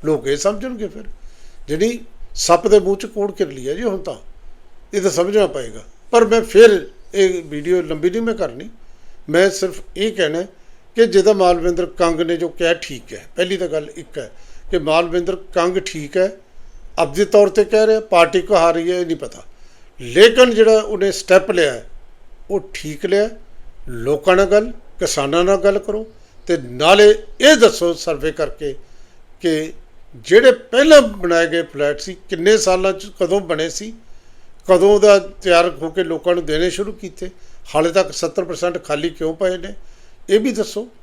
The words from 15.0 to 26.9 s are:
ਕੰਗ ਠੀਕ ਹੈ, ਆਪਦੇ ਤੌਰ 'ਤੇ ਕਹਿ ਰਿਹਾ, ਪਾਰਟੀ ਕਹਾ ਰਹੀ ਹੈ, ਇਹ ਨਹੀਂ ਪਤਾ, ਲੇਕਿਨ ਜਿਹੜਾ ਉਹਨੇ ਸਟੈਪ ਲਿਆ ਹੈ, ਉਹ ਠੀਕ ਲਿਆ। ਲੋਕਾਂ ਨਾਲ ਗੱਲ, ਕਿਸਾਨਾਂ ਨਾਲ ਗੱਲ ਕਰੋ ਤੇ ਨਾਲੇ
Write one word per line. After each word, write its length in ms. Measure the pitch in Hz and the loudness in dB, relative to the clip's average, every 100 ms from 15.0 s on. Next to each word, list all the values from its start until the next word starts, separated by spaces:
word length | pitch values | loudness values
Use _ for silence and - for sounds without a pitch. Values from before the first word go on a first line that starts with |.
| 175 175 175 185 | 2 -4 -4 -8
ਕੰਗ 420 | - 185 170 185 | -6 -2 -2 -2
ਠੀਕ 380 | 190 165 147 190 | -6 -12 -6 -2
ਹੈ, 200 | 190 190 _ - - - - - | -2 -4 _ -20 -20 -20 -16 -4
ਆਪਦੇ 260 | 165 - | -4 -2
ਤੌਰ 240 | 202 214 202 | 2 4 4
'ਤੇ 160 | 196 | 2
ਕਹਿ 220 | 208 214 220 | 0 2 2
ਰਿਹਾ, 140 | 220 | 0
ਪਾਰਟੀ 400 | 220 175 170 185 | 2 2 4 2
ਕਹਾ 300 | 175 202 165 | 2 2 4
ਰਹੀ 220 | 165 170 | 0 -2
ਹੈ, 60 | 180 | -4
ਇਹ 80 | 175 | -4
ਨਹੀਂ 100 | 156 | -6
ਪਤਾ, 260 | 127 - - - - - - - | -8 -16 -20 -20 -20 -20 -20 -18
ਲੇਕਿਨ 540 | 123 131 226 247 254 | -4 6 6 8 4
ਜਿਹੜਾ 260 | 220 220 220 | 6 4 4
ਉਹਨੇ 320 | 208 208 196 | 2 -2 -2
ਸਟੈਪ 380 | 180 - 185 190 | -4 2 2 2
ਲਿਆ 220 | 180 151 | 0 0
ਹੈ, 140 | 120 - - - - - - - | -2 -14 -18 -20 -20 -20 -20 -8
ਉਹ 200 | 196 - | -8 -6
ਠੀਕ 320 | - 151 147 185 | -12 -12 -10 -2
ਲਿਆ। 240 | 196 214 233 - - - - - | -2 -2 -6 -20 -18 -16 -14 -12
ਲੋਕਾਂ 480 | 120 120 151 - 185 | -8 -4 0 2 4
ਨਾਲ 100 | 196 | 4
ਗੱਲ, 260 | 202 233 - - - | 2 0 -10 -16 -6
ਕਿਸਾਨਾਂ 460 | 175 - 139 165 | -4 -2 -2 0
ਨਾਲ 120 | 180 196 | 2 2
ਗੱਲ 220 | 202 202 | 2 0
ਕਰੋ 280 | 196 214 220 - - - - | -4 -8 -8 -18 -20 -20 -4
ਤੇ 100 | 170 | -4
ਨਾਲੇ 580 | 123 123 156 | -4 -2 4